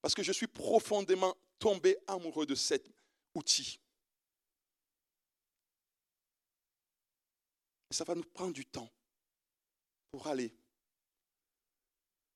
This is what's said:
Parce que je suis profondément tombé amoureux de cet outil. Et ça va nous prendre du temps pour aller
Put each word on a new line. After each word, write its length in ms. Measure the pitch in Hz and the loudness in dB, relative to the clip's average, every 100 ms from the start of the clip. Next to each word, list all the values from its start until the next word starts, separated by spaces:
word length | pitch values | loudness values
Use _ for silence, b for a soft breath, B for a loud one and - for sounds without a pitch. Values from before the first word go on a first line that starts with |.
Parce 140 | 147 | -2
que 80 | - | -2
je 100 | 170 | 0
suis 140 | 190 120 | -2 -4
profondément 880 | - - 220 - 208 185 185 185 - _ _ | -6 4 4 4 -2 2 2 2 0 _ _
tombé 400 | 220 190 185 190 - | 2 4 4 4 -2
amoureux 400 | 190 165 151 151 | -6 -6 -4 -2
de 80 | |
cet 340 | 135 - 139 - _ _ _ _ | 0 0 0 -2 _ _ _ _
outil. 460 | 165 - - - - _ _ _ _ _ _ _ _ _ _ _ _ _ _ _ _ _ _ _ _ _ _ _ _ _ _ _ _ _ _ _ _ _ _ _ _ _ _ _ _ _ | -8 0 0 0 -12 _ _ _ _ _ _ _ _ _ _ _ _ _ _ _ _ _ _ _ _ _ _ _ _ _ _ _ _ _ _ _ _ _ _ _ _ _ _ _ _ _
Et 40 | |
ça 100 | - | -6
va 100 | 165 | -4
nous 100 | 175 | -6
prendre 280 | 160 - 185 | -6 -8 -8
du 120 | 139 | -8
temps 240 | 139 131 117 _ _ _ _ _ _ _ _ _ _ _ _ | -10 -12 -14 _ _ _ _ _ _ _ _ _ _ _ _
pour 140 | 139 151 | -10 -4
aller 260 | 135 120 - _ _ _ _ _ _ _ _ _ _ _ _ _ _ _ _ _ | -2 -4 -8 _ _ _ _ _ _ _ _ _ _ _ _ _ _ _ _ _